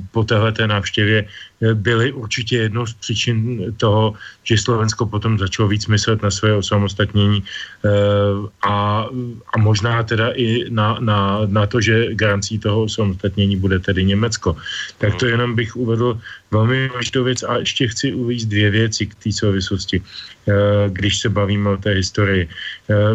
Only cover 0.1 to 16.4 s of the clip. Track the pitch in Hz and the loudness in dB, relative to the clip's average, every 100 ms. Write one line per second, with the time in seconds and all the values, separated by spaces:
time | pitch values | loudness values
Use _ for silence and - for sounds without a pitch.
0.1 | - - 113 110 110 110 104 92 - 104 | -2 0 2 2 0 0 0 -2 0 2
1.1 | 110 101 - - - 113 110 101 117 123 | 2 0 -10 -18 -2 0 2 2 2 2
2.1 | 139 110 - 110 120 110 110 117 - - | -2 -6 -6 -2 0 0 -2 -6 -8 -6
3.1 | 107 - 113 113 120 92 - 113 104 110 | -4 0 0 0 -2 -6 -2 2 4 2
4.1 | 107 - - - 107 - 117 110 - 107 | -2 -14 -10 -2 0 2 0 0 0 -2
5.1 | 104 113 107 95 - 104 107 - 104 - | -2 0 0 0 0 0 0 2 0 2
6.1 | 110 101 - 110 104 95 104 98 98 98 | 0 0 0 2 2 2 2 2 0 0
7.1 | 104 101 104 - - - - 104 101 101 | 2 2 2 -2 -10 -14 -4 0 2 4
8.1 | 101 101 101 101 - 101 101 104 107 127 | 2 2 0 -4 -6 -2 0 0 0 -2
9.1 | 127 123 113 - 113 107 107 117 117 113 | -6 -8 -10 -8 0 2 2 0 0 0
10.1 | 113 117 135 117 120 113 113 107 117 113 | 0 0 0 0 0 -2 0 0 0 0
11.1 | 104 98 101 107 104 104 123 104 110 113 | 2 2 0 0 2 2 2 2 2 2
12.1 | 107 110 101 101 107 107 104 110 - 101 | 0 0 0 -2 -2 0 0 0 0 -2
13.1 | 92 101 95 98 98 95 90 92 90 95 | 0 -2 0 2 2 2 0 0 0 2
14.1 | 101 117 113 101 85 - - - - - | 2 0 -2 -2 -4 -6 -10 -12 -4 -2
15.1 | - 123 117 123 117 110 117 120 113 123 | 0 0 0 0 0 -2 -2 0 2 0
16.1 | 113 - - | -2 -8 -18